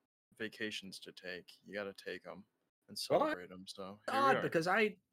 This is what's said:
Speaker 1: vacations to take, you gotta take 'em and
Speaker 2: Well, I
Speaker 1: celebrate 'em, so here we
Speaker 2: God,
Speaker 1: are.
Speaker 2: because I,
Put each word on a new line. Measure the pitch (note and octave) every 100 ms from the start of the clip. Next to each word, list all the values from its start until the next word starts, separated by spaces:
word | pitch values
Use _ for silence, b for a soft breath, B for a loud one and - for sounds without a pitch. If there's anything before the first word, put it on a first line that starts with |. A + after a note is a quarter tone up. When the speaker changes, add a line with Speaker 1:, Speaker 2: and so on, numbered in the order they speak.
| _ _ _ -
Speaker 1:
vacations | G#2+ - A2 G#2 F#2+ -
to | F2
take, | - F2+ F2+ - - -
you |
gotta | G2 G2 G2
take | F#2+ F2+ F2+
'em | E2+ - _ _ _ -
and | G#2 -
Speaker 2:
Well, | D#3+
I | D4+
Speaker 1:
celebrate | D#4 -
'em, | F2+ F#2+
so | -
here | F#2+ G#3+ -
we |
Speaker 2:
God, | C4+ C#4 B3+
Speaker 1:
are. |
Speaker 2:
because | D3+ E3+ E3
I, | G3+ G#3+ G#3+ _